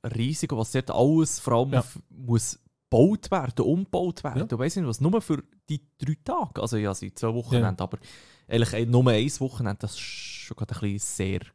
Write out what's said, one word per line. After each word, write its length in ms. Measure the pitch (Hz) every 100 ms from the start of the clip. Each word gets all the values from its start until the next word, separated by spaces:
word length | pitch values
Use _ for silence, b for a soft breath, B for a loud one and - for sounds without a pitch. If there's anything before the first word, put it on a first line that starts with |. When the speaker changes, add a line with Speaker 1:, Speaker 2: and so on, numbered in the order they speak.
| 117 110
Speaker 1:
riesig 360 | 123 156 -
und 80 | 117
was 120 | 113
dort 180 | 135 -
alles 480 | - 135 160 156 -
vor 140 | -
allem 200 | 120 135
Speaker 2:
Ja. 60 | 131
Speaker 1:
auf, 180 | - - -
muss 480 | - 127 117 - - _ _ _ 120
gebaut 360 | 165 208 -
werden, 340 | 190 147 - 107
umgebaut 580 | 170 196 180 180 -
werden. 160 | 143 123
Speaker 2:
Ja. 60 | 113
Speaker 1:
Du 120 | 113
weißt 200 | 139 196
nicht 100 | 151
was, 140 | 110
nur 200 | 147 220
für 220 | - 147 - _ -
die 120 | 151 - _
drei 180 | 135 151
Tage. 380 | - 330 185 -
Also 160 | 110 113
ja, 160 | 104
seit 240 | 95 98 -
zwei 140 | 113
Wochenenden, 420 | 117 117 123 110 92
Speaker 2:
Ja. 40 |
Speaker 1:
aber 140 | 92 - b b b b -
eigentlich 260 | 117 117
ein-, 160 | 107 117
nur 160 | 120 127
ein 200 | 107 139 -
Wochenende, 380 | 135 - 110 104
das 120 | 110
ist 60 | -
schon 560 | - - - - - -
gerade 180 | 107 95
ein 40 |
bisschen 180 | 104 101
sehr 400 | - - 95 95 107